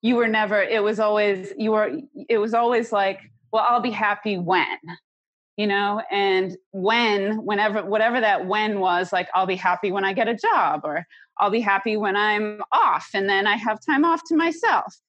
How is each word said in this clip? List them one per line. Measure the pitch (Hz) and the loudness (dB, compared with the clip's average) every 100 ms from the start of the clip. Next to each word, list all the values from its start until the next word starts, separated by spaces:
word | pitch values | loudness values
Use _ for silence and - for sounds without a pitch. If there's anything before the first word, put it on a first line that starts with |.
you | 226 240 | 2 2
were | 226 | 2
never, | 220 208 208 | 2 2 2
it | 185 220 | 2 0
was | 208 214 | 0 0
always, | 214 208 208 196 185 - | 2 2 2 0 -6 -4
you | 220 | 0
were, | 214 214 - - - - | 2 0 -4 -10 -18 -2
it | 226 | 0
was | 220 | 2
always | 233 233 240 226 | 2 2 0 0
like, | 208 196 190 - _ _ | 0 0 -4 -14 _ _
"Well, | 220 233 | 0 2
I'll | 240 | 2
be | 240 | 0
happy | 202 214 208 214 190 | -2 -2 -2 -2 -4
when," | 175 185 147 - 165 170 _ _ _ _ _ - | 0 0 0 -4 -12 -18 _ _ _ _ _ -4
you | 208 | -2
know? | 202 202 208 - | 0 0 -4 -4
And | 202 196 185 190 185 _ | 0 2 2 0 -6 _
when, | 196 185 233 233 202 196 214 | -4 0 2 2 0 0 -4
whenever, | 202 208 214 208 | -2 0 0 -2
whatever | 190 214 226 247 | -2 0 2 2
that | 220 190 185 | 2 0 0
when | 214 214 202 | -2 0 0
was, | 185 175 180 | 0 0 0
like, | 185 175 | -2 0
"I'll | 185 190 | -2 0
be | 185 | 0
happy | 180 - 208 | 0 0 -2
when | 196 | -2
I | 190 | -2
get | 196 226 | 0 -2
a | |
job," | 226 440 349 170 151 | 0 0 2 2 -2
or, | 151 151 170 - - - | -4 -6 -8 -20 -20 -2
"I'll | 202 | 0
be | 220 | 2
happy | 208 196 220 214 | 2 0 0 -2
when | 202 202 | -2 0
I'm | 208 208 214 208 - | 2 0 -2 -6 -2
off | 285 427 160 - | 2 2 0 -4
and | 202 196 | -4 0
then | 196 208 | 0 0
I | 208 | 0
have | 220 214 | -2 -4
time | - 277 | -2 2
off | 339 330 - | 2 0 0
to | 320 | 0
myself." | 330 330 440 269 196 - | 0 0 0 0 -2 -14